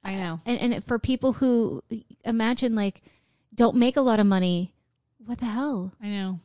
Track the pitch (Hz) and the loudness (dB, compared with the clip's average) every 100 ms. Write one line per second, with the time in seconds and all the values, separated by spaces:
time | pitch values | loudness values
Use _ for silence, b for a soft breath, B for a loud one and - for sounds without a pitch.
0 | 196 196 175 165 - 240 240 240 - 233 | -8 -6 -6 -6 -4 -2 -2 -2 -4 -4
1 | - 254 262 - 262 240 220 - - 226 | -2 0 0 0 2 2 0 -4 -10 -14
2 | - - - 226 220 254 254 220 202 - | -14 -12 -4 -2 0 0 0 0 -2 -4
3 | b b b b b - 233 254 240 269 | b b b b b 2 4 6 4 4
4 | 262 214 202 190 185 175 180 _ _ _ | 2 4 4 4 2 0 -2 _ _ _
5 | _ _ 220 240 247 220 285 240 185 - | _ _ -12 -8 -4 -4 -4 -4 -6 -10
6 | 208 202 190 185 | -8 -6 -6 -8